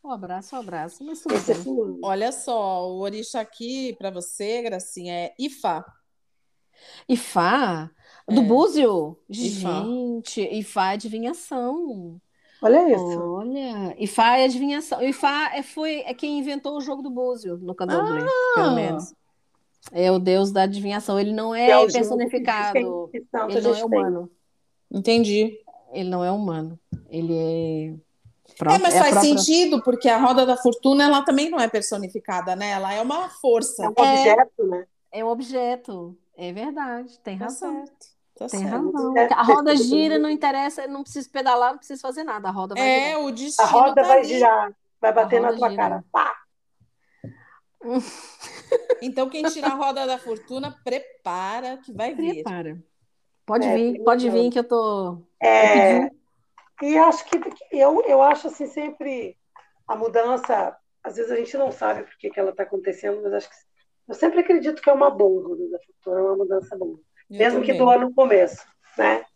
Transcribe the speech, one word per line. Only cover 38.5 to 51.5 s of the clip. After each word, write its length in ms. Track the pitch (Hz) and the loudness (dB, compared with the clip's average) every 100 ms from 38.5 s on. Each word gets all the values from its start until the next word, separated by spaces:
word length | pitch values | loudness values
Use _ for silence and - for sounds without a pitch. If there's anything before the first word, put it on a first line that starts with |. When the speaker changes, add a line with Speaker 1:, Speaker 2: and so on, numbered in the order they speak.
| 202 | -6
Speaker 3:
certo. 320 | 196 233 320 | -6 -4 -4
Speaker 1:
razão. 240 | 302 262 254 | -4 -2 2
Speaker 2:
É, 100 | 240 | 2
Speaker 1:
A 80 | 247 | 4
roda 300 | 233 349 294 | 4 4 4
Speaker 2:
é, 40 | 294 | 2
Speaker 1:
gira, 380 | 240 294 311 | 2 2 2
Speaker 2:
é. 40 | 311 | 0
Speaker 1:
não 120 | 302 | 0
interessa, 560 | 302 294 269 285 302 269 | 0 0 0 -4 -6 -10
não 160 | 277 | -10
precisa 260 | 285 285 262 | -12 -12 -10
pedalar, 420 | 277 262 247 247 | -4 0 2 2
não 60 | 285 | 0
precisa 220 | - 277 | -12 -12
fazer 240 | 262 269 | -10 -10
nada. 240 | 311 214 196 | -8 -6 -6
A 40 | |
roda 220 | 196 190 | -6 -6
vai 80 | 208 262 | 0 2
Speaker 3:
É, 200 | 262 285 | 2 0
Speaker 1:
girar. 100 | 311 | -4
Speaker 3:
o 60 | 285 | -6
destino 360 | 226 277 294 220 | -6 -6 2 4
Speaker 2:
A 20 | |
roda 240 | 240 262 262 | 6 6 6
Speaker 3:
tá 60 | 262 | 8
Speaker 2:
vai 100 | 262 | 6
Speaker 3:
ali. 80 | 240 | 6
Speaker 2:
girar, 440 | 247 240 220 208 - _ _ | 4 6 4 0 -8 _ _
vai 120 | 220 | 2
bater 240 | 220 214 233 | 2 4 2
Speaker 1:
A 20 | |
Speaker 2:
na 40 | 240 | 2
Speaker 1:
roda 100 | 226 | 0
Speaker 2:
tua 120 | 240 | -2
Speaker 1:
gira. 120 | 202 | 0
Speaker 2:
cara. 220 | 202 185 - | -2 -4 -4
Pá! 220 | - - - _ _ _ _ _ _ _ _ 117 - _ _ _ _ | -2 -2 -4 _ _ _ _ _ _ _ _ -20 -20 _ _ _ _
Speaker 1:
<laughs> 1200 | 233 254 - - - - - - - 494 - 494 | -6 -6 -6 -16 -20 -20 -20 -20 -4 -4 0 -4
Speaker 3:
Então, 260 | 254 262 262 | -2 -4 -4
quem 140 | 302 | -2
tira 220 | 311 311 285 | -4 -2 -4
a 80 | |
roda 320 | 277 277 269 269 | -2 -4 -2 -4
da 100 | 254 | -6
fortuna, 580 | 247 220 - 254 285 - | -6 -10 -8 -10 -10 -10
prepara 920 | - 254 - _ 190 180 190 | -8 -8 -8 _ -8 -6 -6